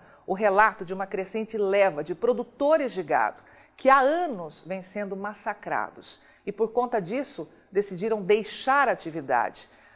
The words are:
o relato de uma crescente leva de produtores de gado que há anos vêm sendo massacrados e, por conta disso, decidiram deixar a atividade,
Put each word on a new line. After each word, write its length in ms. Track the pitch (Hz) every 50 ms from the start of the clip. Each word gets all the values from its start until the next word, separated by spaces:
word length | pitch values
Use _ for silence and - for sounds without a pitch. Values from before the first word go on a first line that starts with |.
| - - - _ -
o 80 | - 190
relato 520 | 185 220 202 190 202 214 214 190 - 185
de 80 | 165 190
uma 120 | 190 196
crescente 520 | 190 - 190 185 185 - 220 220 214 -
leva 460 | 208 202 190 190 202 196 185 151 151 156
de 120 | 160 175
produtores 800 | - - 233 247 208 240 - _ - 285 294 320 320 277 233 180
de 100 | 185 165
gado 380 | 147 151 123 110 - - - - - - - - _ _
que 140 | - - 262
há 100 | 269 277
anos 640 | 262 277 311 349 359 311 233 180 165 151 - - -
vêm 160 | 160 190 190
sendo 360 | 180 - - 208 208 190 196
massacrados 1040 | 190 202 208 214 - - 220 208 - - 170 147 113 104 - - - - - - - _ - _ _ -
e, 60 | -
por 200 | 208 - 226 220
conta 300 | 220 247 247 240 247 214
disso, 500 | 175 160 226 269 269 - - - 151 - - _ _ _
decidiram 500 | - 196 202 - 185 165 202 226 220 214
deixar 680 | 190 175 208 220 202 - - - - 262 269 285 269
a 60 | 226 185
atividade, 760 | 180 - 165 151 165 135 131 127 120 107 90 - - - _ _ _ _ - _